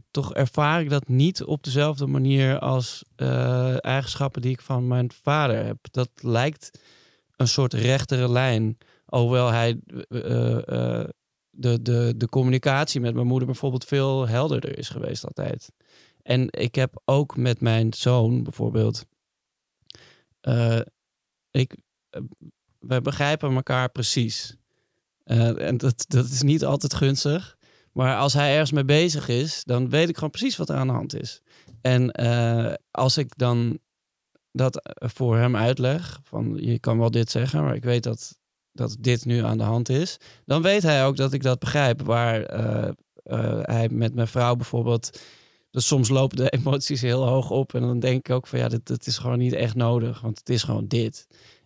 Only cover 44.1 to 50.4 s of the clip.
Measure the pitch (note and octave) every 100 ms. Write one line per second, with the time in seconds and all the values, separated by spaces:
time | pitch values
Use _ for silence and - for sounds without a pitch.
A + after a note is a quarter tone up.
44.1 | B2 A2+ B2+ A#2+ B2 B2 A#2+ A#2 A#2 -
45.1 | - - - _ _ _ C3 - C#3+ A#2+
46.1 | C3+ C3+ - C3 B2+ C3 C#3 - C3+ B2
47.1 | B2 B2+ C3 C3+ C3 C3+ B2 A#2+ B2 B2+
48.1 | B2+ - B2+ - B2 A#2+ A#2 - B2 -
49.1 | - B2 B2 B2 - A#2 A#2 A#2 A#2+ A#2
50.1 | A2 A2+ G#2